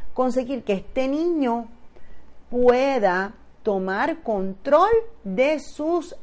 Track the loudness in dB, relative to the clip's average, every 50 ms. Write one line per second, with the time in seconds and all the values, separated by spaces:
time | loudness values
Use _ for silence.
0 | -4 -2 0 0 0 0 0 -2 -2 -4 -6 -6 -2 -2 -2 -2 -4 -4 -2 -2
1 | 0 0 0 0 0 0 0 0 0 0 0 -2 -4 -10 -14 -18 -20 -18 -14 -12
2 | -12 -10 -10 -12 -12 -14 -16 -16 -10 -4 2 4 6 6 6 6 4 2 2 2
3 | 2 2 2 2 -2 -4 -8 -14 -20 -20 -14 -6 -2 -2 0 0 0 -2 -2 -2
4 | -2 -2 -4 -4 -4 -4 -2 -2 -2 -4 -6 -6 0 4 4 4 6 6 4 2
5 | 0 -2 -10 -12 -8 -4 0 0 2 2 0 -2 -6 -10 -8 -6 -2 -2 -2 -2
6 | -2 -6 -12 -10